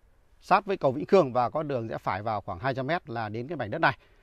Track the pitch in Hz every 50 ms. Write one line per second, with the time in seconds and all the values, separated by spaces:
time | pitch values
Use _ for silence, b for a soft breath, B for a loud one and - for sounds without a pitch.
0 | _ _ _ _ _ _ _ _ - - 175 202 208 - 196 170 - 139 120 -
1 | - - - 196 160 131 113 123 123 113 - 151 160 143 139 120 113 110 143 147
2 | - 139 98 95 104 117 110 101 - - 95 - 123 135 131 135 127 135 165 180
3 | - - 117 117 113 104 104 113 123 139 175 143 123 101 113 - 165 147 - b
4 | b b b b